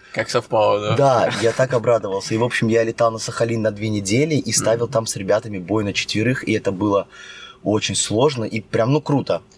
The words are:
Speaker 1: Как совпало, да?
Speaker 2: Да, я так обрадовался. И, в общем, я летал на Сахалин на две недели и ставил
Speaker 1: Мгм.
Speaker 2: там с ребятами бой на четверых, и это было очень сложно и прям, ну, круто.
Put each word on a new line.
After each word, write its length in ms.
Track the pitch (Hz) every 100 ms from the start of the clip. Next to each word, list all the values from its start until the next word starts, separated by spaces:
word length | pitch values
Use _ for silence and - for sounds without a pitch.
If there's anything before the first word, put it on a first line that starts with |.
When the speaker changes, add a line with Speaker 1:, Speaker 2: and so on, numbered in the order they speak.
| -
Speaker 1:
Как 160 | - 110
совпало, 500 | 123 - 113 104 104
да? 160 | 104 110
Speaker 2:
Да, 340 | 139 120 95 -
я 100 | 113
так 220 | 113 131
обрадовался. 600 | 127 113 113 104 98 -
И, 40 | 113
в 60 |
общем, 260 | 120 - 117
я 140 | 113
летал 280 | 117 113 117
на 60 | 113
Сахалин 420 | - - 117 117
на 100 | 110
две 180 | 104 110
недели 460 | 104 95 113 156 147
и 180 | -
ставил 320 | - 143 117 117
Speaker 1:
Мгм. 80 |
Speaker 2:
там 120 | 113 110
с 100 | 110
ребятами 400 | 95 101 110 101
бой 240 | 87 110
на 80 | 101
четверых, 560 | 92 - 104 117 131 -
и 60 |
это 180 | 107 -
было 360 | 92 104 98 - - - - - - -
очень 240 | 107 - -
сложно 500 | - 104 147 127 107
и 160 | 110
прям, 320 | - 110 113
ну, 80 | 147
круто. 400 | - 143 - 85 -